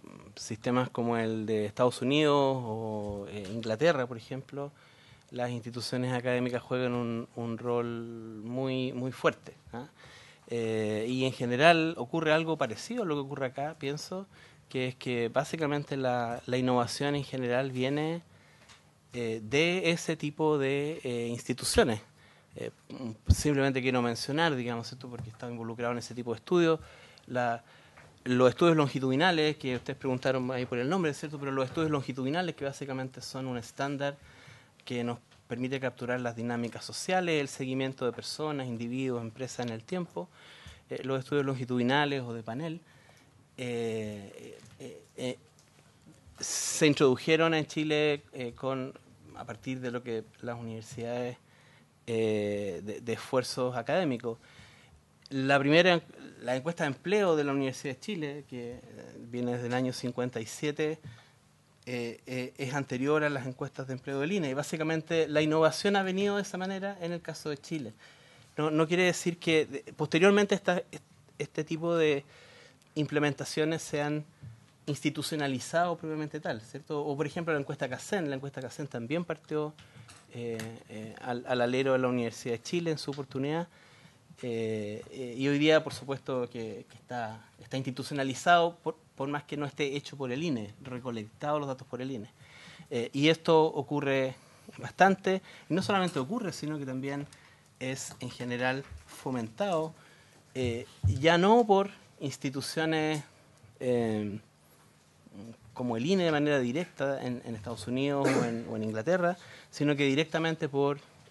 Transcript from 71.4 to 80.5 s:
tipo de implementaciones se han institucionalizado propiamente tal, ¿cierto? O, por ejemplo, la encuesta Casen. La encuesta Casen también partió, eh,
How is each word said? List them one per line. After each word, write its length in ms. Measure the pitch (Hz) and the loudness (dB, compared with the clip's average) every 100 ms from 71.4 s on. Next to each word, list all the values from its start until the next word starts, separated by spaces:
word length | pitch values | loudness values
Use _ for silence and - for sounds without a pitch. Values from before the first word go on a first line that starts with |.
| 143 - | -6 -4
tipo 320 | 151 160 170 170 | -4 -2 0 4
de 280 | 156 143 - - - - - - _ - | 4 2 -2 -18 -20 -20 -20 -20 _ -2
implementaciones 840 | 143 147 147 135 143 - 156 160 | 0 2 2 0 -4 0 0 0
se 200 | - 147 | -4 -2
han 240 | 147 151 151 - - - - _ - | 0 -2 -6 -14 -20 -20 -20 _ -8
institucionalizado 1080 | 143 156 151 139 156 143 127 - 165 175 170 | -2 -2 -2 -4 -2 -2 -2 -2 2 2 0
propiamente 420 | 160 156 151 151 | -4 -4 -6 -6
tal, 220 | 170 117 | -6 -6
¿cierto? 420 | 110 139 - 151 | -8 -14 -6 -4
O, 120 | 143 139 | -2 -2
por 100 | 156 | -2
ejemplo, 280 | 180 165 | -2 0
la 60 | 151 | 0
encuesta 280 | 139 143 131 | -2 -4 -4
Casen. 420 | 127 - 202 151 | -6 -4 -2 -2
La 60 | 135 | -4
encuesta 260 | 139 139 | -6 -8
Casen 260 | 127 - 147 | -10 -8 -8
también 360 | 123 117 160 | -6 -4 -2
partió, 500 | 175 160 - 151 151 151 - - - - - | -2 -8 -4 -4 -4 -8 -20 -20 -20 -20 -16
eh, 240 | 120 117 | -10 -6